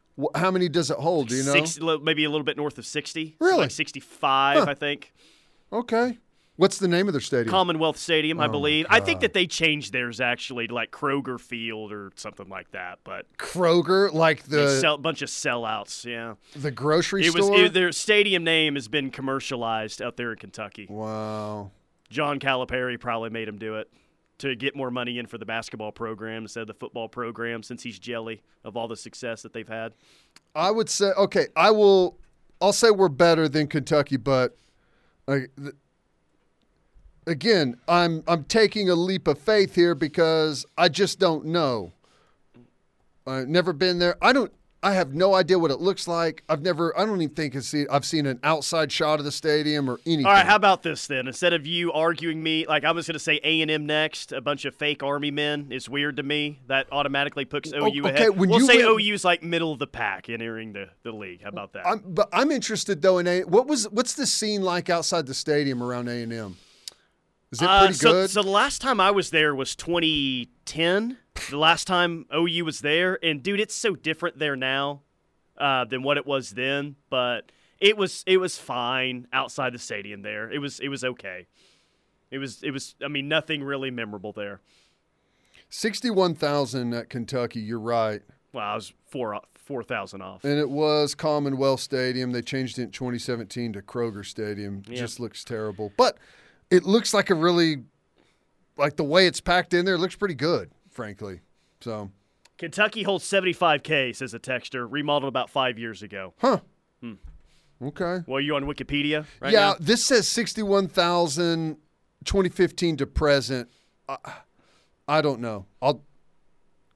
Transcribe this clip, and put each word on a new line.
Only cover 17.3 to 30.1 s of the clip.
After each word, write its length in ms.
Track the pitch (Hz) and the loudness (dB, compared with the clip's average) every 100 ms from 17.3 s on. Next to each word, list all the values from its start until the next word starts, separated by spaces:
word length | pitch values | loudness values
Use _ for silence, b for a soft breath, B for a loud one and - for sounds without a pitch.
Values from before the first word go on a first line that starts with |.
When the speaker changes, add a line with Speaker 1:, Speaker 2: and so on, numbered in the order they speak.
Speaker 2:
was, 120 | 170 202 | 4 4
Speaker 1:
store? 100 | 202 | 6
Speaker 2:
it, 100 | 180 | 6
their 200 | 180 175 | 4 0
stadium 520 | - - 208 208 180 | 0 2 4 4 2
name 300 | 165 160 156 | 2 2 2
has 140 | 139 107 | 0 -4
been 220 | 147 135 | -4 -4
commercialized 920 | - 135 135 - 123 113 113 110 - | -6 -4 -4 -4 -4 -2 -4 -6 -8
out 160 | 101 - | -8 -6
there 140 | 120 | -8
in 60 | 107 | -8
Kentucky. 480 | 98 - 104 - 98 | -14 -14 -14 -14 -14
Speaker 1:
Wow. 800 | 104 110 107 107 107 107 104 98 _ _ _ _ | -10 -8 -6 -6 -8 -8 -10 -12 _ _ _ _
Speaker 2:
John 280 | 147 147 139 | -6 -4 -2
Calipari 600 | 139 127 123 127 127 120 | -2 -2 -2 -4 -4 -6
probably 300 | 123 113 113 | -4 -4 -4
made 180 | 113 107 | -8 -8
him 80 | 104 | -10
do 200 | 110 110 | -8 -8
it 140 | - _ _ _ _ - | -10 _ _ _ _ -10
to 180 | 139 | -6
get 220 | 117 135 139 | -4 -4 -4
more 140 | 127 | -6
money 280 | 123 120 120 | -4 -6 -8
in 60 | |
for 140 | 113 113 | -10 -12
the 80 | 107 | -8
basketball 460 | 113 - 113 107 | -8 -8 -10 -10
program 500 | - 113 104 110 113 | -8 -10 -8 -10 -10
instead 180 | 107 117 | -10 -12
of 60 | 107 | -12
the 80 | |
football 340 | - 120 120 113 | -12 -12 -10 -10
program, 540 | 123 117 110 117 117 | -8 -10 -6 -8 -8
since 220 | 104 120 | -10 -12
he's 140 | 120 92 | -14 -14
jelly 440 | 120 117 113 110 _ _ | -10 -8 -8 -12 _ _
of 120 | 113 113 | -12 -8
all 100 | 117 | -8
the 100 | 110 | -10
success 440 | 117 - 120 113 | -14 -12 -10 -10
that 140 | 113 | -12
they've 140 | 117 107 | -14 -12
had. 260 | 110 113 _ b | -10 -10 _ b